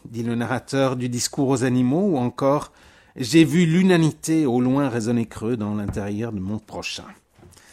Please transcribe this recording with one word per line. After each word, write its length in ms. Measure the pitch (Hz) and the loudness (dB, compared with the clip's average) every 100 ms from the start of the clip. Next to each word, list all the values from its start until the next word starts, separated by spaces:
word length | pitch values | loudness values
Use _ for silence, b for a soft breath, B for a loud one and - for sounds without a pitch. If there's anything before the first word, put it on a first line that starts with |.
dit 200 | - 117 | -14 -8
le 100 | 117 | -4
narrateur 640 | 117 117 120 - 135 135 127 | -4 -4 -6 -4 -2 0 -2
du 120 | 123 | -4
discours 400 | 120 - - 135 | -4 -4 -2 0
aux 160 | 131 | 0
animaux, 460 | 127 123 123 151 208 | 2 2 2 2 0
ou 80 | 143 | 0
encore « 540 | 123 - 135 147 - b b b b - | -2 -2 0 0 -2 b b b b -8
J'ai 280 | 117 160 | 2 4
vu 200 | 156 160 | 6 4
l'unanimité 800 | 170 170 185 175 160 - - 160 | 4 4 4 4 4 0 -2 0
au 160 | 143 123 | 2 2
loin 300 | 127 135 143 | 2 2 0
résonner 340 | 120 107 120 | -2 0 -2
creux 320 | 110 - 110 123 | -2 -6 -4 -4
dans 180 | 104 | -4
l'intérieur 560 | 104 101 101 101 104 117 | -4 -4 -6 -6 -6 -6
de 100 | 107 | -6
mon 180 | 92 107 | -6 -8
prochain ». 480 | - 95 - - 71 - _ _ B B B | -10 -12 -10 -12 -14 -20 _ _ B B B